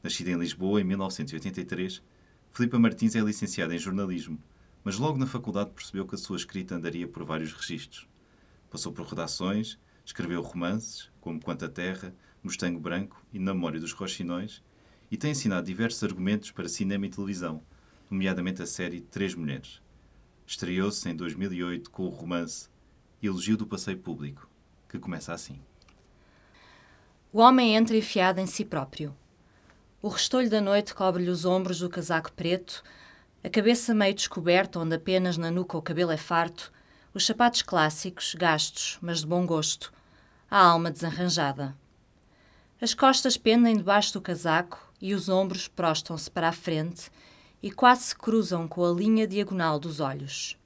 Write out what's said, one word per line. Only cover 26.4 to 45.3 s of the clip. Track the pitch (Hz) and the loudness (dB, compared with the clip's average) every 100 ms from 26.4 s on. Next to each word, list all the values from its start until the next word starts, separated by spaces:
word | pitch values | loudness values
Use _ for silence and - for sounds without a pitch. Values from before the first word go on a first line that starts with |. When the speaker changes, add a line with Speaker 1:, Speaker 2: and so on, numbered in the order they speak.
| _ - - - - - _ _ _ | _ -20 -20 -20 -20 -20 _ _ _
Speaker 2:
O | 208 | 8
homem | 233 254 233 214 | 10 10 6 6
entra | 226 220 | 6 4
enfiado | 214 202 180 185 | 2 2 2 2
em | 190 | -2
si | - | -4
próprio. | 214 156 135 - 147 139 _ _ _ _ _ _ _ _ | -4 -4 -4 -8 -10 -10 _ _ _ _ _ _ _ _
O | 208 | -6
restolho | - - 254 247 | -2 0 2 4
da | 214 | 4
noite | 196 202 202 | 4 4 2
cobre-lhe | - 190 180 175 | 0 2 2 0
os | 175 | 2
ombros | 180 185 185 170 | 2 2 2 -2
do | 175 | -4
casaco | 170 156 165 160 | -4 0 -2 -2
preto, | - 170 185 180 - - - - - _ _ | -4 0 0 -2 -14 -16 -20 -20 -20 _ _
a | - | -2
cabeça | 226 208 240 - | 2 4 4 4
meio | 220 196 | 4 4
descoberta, | 202 - 180 170 180 190 175 | 2 -4 -2 4 4 4 -2
onde | 160 | -2
apenas | 160 160 185 180 165 | -2 2 2 2 0
na | 165 | 0
nuca | 170 180 165 | -2 -2 -6
o | |
cabelo | 160 160 175 | -4 0 2
é | 160 | 0
farto, | - 170 170 - - _ _ - _ | 0 0 0 -4 -16 _ _ -20 _
os | - - | -2 0
sapatos | 226 240 240 | 4 4 4
clássicos, | - 175 156 156 185 180 - | 0 2 2 2 -6 -6 -8
gastos, | 160 175 156 - - - - | 0 2 2 0 -4 -6 -6
mas | 170 165 | -4 -4
de | 151 | 0
bom | 175 | 0
gosto, | 170 165 151 - - _ _ _ _ _ _ | 2 0 0 -4 -8 _ _ _ _ _ _
a | 202 | 8
alma | 180 165 165 | 10 8 2
desanranjada. | 143 165 156 180 160 143 139 135 135 _ _ _ _ _ _ _ _ _ _ | -2 -4 0 0 2 0 0 -6 -8 _ _ _ _ _ _ _ _ _ _
As | 233 | -4
costas | - 269 262 262 - | 4 6 6 2 2
pendem | 226 233 233 220 | 6 6 6 4
debaixo | 180 202 208 | 4 4 4
do | 196 | -4
casaco | 185 175 165 160 175 - - _ | -4 -2 2 2 0 -12 -18 _
e | 190 | -2
os | 196 | -2
ombros | 170 | 2